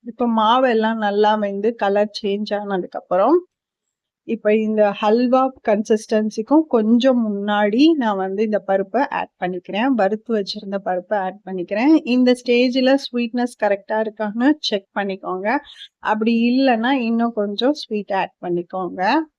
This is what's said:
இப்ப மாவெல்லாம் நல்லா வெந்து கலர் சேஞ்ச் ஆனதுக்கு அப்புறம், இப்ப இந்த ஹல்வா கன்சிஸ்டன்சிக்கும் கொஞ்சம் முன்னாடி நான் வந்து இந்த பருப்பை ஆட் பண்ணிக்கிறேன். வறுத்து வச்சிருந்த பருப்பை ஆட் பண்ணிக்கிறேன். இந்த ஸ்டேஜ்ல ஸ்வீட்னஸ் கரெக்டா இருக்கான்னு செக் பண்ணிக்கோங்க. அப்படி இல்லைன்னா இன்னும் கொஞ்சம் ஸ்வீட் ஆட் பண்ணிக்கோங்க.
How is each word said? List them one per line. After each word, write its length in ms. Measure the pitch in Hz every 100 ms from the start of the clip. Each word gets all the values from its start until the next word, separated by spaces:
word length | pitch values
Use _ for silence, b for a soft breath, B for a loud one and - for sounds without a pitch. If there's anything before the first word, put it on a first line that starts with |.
| 247
இப்ப 180 | - 240 226
மாவெல்லாம் 600 | 214 247 262 226 220 226 208
நல்லா 260 | 202 214 214 202
வெந்து 260 | 202 214 226
கலர் 320 | 202 202 214 -
சேஞ்ச் 340 | 202 202 208 208
ஆனதுக்கு 400 | 208 190 - -
அப்புறம், 380 | - 180 220 349 - _ _ _ _ _ _ _ -
இப்ப 200 | 226 208 220 214
இந்த 160 | 214 208 196
ஹல்வா 400 | 214 226 247 254 262 262 -
கன்சிஸ்டன்சிக்கும் 960 | 208 214 214 - 220 214 226 220 294 311
கொஞ்சம் 440 | 233 214 240 262 247
முன்னாடி 580 | 220 202 202 208 208 226 311 311
நான் 180 | 226 196
வந்து 180 | 190 196 220
இந்த 120 | 208 -
பருப்பை 320 | 196 196 233 285 185
ஆட் 140 | 180 _
பண்ணிக்கிறேன். 480 | 180 180 - 190 262 247
வறுத்து 320 | 196 214 - 220
வச்சிருந்த 420 | 190 208 202 196 196
பருப்பை 300 | 185 180 208 185
ஆட் 140 | 202 185
பண்ணிக்கிறேன். 440 | 185 175 214 269 320 233
இந்த 180 | 254 247 247
ஸ்டேஜ்ல 540 | - 240 254 254 254 269
ஸ்வீட்னஸ் 500 | - 240 240 240 240 -
கரெக்டா 340 | 208 202 196 220
இருக்கான்னு 440 | 220 214 214 220 254 302 -
செக் 200 | 208 _ 214
பண்ணிக்கோங்க. 500 | 196 190 175 185 202 277 B B B _ -
அப்படி 220 | 214 220 233 240
இல்லைன்னா 440 | 254 269 226 240 277 226
இன்னும் 280 | 226 233 233
கொஞ்சம் 360 | 208 202 247 294
ஸ்வீட் 340 | - 208 196 190
ஆட் 120 | 185 _ 180
பண்ணிக்கோங்க. 560 | 175 170 185 180 185 190 294 311